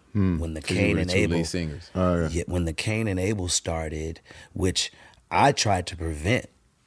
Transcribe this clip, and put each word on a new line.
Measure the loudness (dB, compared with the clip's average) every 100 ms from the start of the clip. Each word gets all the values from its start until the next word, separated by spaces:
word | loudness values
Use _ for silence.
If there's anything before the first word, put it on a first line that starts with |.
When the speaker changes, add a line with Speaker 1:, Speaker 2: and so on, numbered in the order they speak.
| _
Speaker 1:
Hmm. | 0 2 2
Speaker 2:
When | -2
the | -6
Speaker 3:
'Cause | -2
you | 2
were |
Speaker 2:
Cain | 2 2
Speaker 3:
the |
Speaker 2:
and | 2
Speaker 3:
two | 2
lead | 2
Speaker 2:
Abel, | 2
Speaker 3:
singers. | -2 -4 -6 -8 -8
Speaker 1:
Oh, | 0 2 2
yeah. | 0
Speaker 2:
yeah, | -2 -2
when | -2
the | -2
Cain | -2 -4 -2 -2
and | 0
Abel | 0 -2 -2
started, | -2 -2 -4 -4 -6 -6 -8 -16 -20 -14
which | -2 0 0 -4 -8 -20 -20 -2
I | 4 4
tried | 4 2 0 -2
to | -6
prevent | -6 -4 0 0 -2 _ _ _